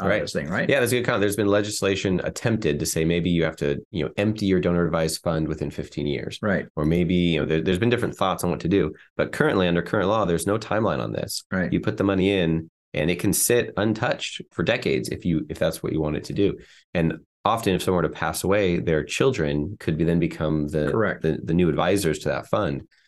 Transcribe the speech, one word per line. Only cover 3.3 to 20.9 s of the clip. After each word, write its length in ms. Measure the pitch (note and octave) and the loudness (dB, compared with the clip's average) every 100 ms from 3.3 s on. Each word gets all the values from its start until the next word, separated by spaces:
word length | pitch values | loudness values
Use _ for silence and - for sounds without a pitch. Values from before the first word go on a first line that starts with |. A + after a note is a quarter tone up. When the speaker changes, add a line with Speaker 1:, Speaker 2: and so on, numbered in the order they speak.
Speaker 2:
you 120 | E2+ | 2
have 140 | D#2+ - | 0 0
to, 240 | D2 C#2+ - | -2 -2 -6
you 140 | E2+ | -6
know, 80 | D2 - | -4 0
empty 300 | G#2 G#2+ G2 | 0 0 2
your 140 | F#2 | 2
donor 260 | F2 F2 E2+ | 4 2 2
advised 340 | E2 D#2+ - | 2 0 -2
fund 260 | - D#2+ D#2 | -2 -2 -2
within 220 | D#2 C#2+ | -4 -6
fifteen 360 | - - - D2 | -6 -8 -6 -4
years. 320 | C#2 - - | -4 -6 -6
Speaker 1:
Right. 260 | G#2+ F2+ - - | -2 -2 -2 -2
Speaker 2:
Or 80 | |
maybe, 320 | D2+ E2+ E2+ F2+ | 2 2 2 2
you 240 | F2 D#2 | 2 2
know, 60 | - | 0
there, 140 | D#2+ | 0
there's 200 | E2 F2+ | 0 0
been 100 | A#2 | 2
different 240 | A#2+ F#2 | 0 -2
thoughts 300 | D2 F#2+ E2+ | -2 -2 0
on 60 | F2 | -2
what 100 | D#2 | -2
to 80 | D#2+ | 0
do. 260 | F#2+ D#2+ - - - | 2 2 -4 -8 -4
But 160 | D#2 | -2
currently, 340 | - D3+ G#2 F2+ | 0 2 2 2
under 160 | E2+ | 0
current 260 | E2+ A2 F#2 | 0 0 0
law, 160 | A2 | 2
there's 220 | G2 E2+ G2 | 0 0 0
no 100 | G#2+ | -2
timeline 440 | - G#2 A2 C#2+ | -2 -2 0 -2
on 100 | A1 | -4
this. 320 | G#1+ G1+ - - | -4 -6 -8 -6
Speaker 1:
Right. 220 | F#2 F2 | -4 -2
Speaker 2:
You 80 | F2 | -2
put 160 | F#2+ - | -2 0
the 80 | |
money 260 | G2 F#2+ F#2+ | 0 2 2
in, 400 | G2 E2+ D#2+ D#2+ _ _ | 2 2 0 -4 _ _
and 160 | - D#2 | -2 0
it 80 | F2 | 0
can 140 | G#2 | 0
sit 400 | F2 - A#2+ A2 - | 0 2 2 2 0
untouched 640 | G#2 G#2+ B2 C#3 - - - | 0 0 -2 -2 -6 -10 -8
for 100 | - | -2
decades 460 | - B2 F#2+ C2+ - | 0 0 0 0 -2
if 160 | - | -4
you, 200 | F2+ D#2 - | 0 0 -2
if 100 | - | -2
that's 240 | E2 - | -2 -2
what 100 | - | -4
you 80 | D#2 | -2
want 160 | D2+ D2+ | -2 -4
it 80 | |
to 80 | - | -4
do. 260 | - G2 - - - _ | 0 0 0 -10 -20 _
And 200 | F2+ E2 D#2+ - _ | -2 0 -2 -10 _
often, 300 | G2+ A2 G#2 | 0 0 2
if 80 | F2+ | 0
someone 220 | - F2+ | 2 0
were 40 | D#2+ | 0
to 60 | |
pass 300 | - D#2+ D#2+ | -2 -4 -2
away, 340 | F#2 G2+ G2 F2 | 0 2 2 0
their 240 | E2+ D#2 | 0 0
children 720 | C#2+ - C3 B2 D2+ D2 D2+ G#2+ | 0 0 0 2 0 0 -2 -4
could 180 | - D#2+ | -4 0
be, 60 | |
then 160 | E2 E2+ | 2 2
become 480 | E2 - D#2 D#2 D2 | 0 -2 -2 0 -2
the, 220 | D#2 D2+ | -2 0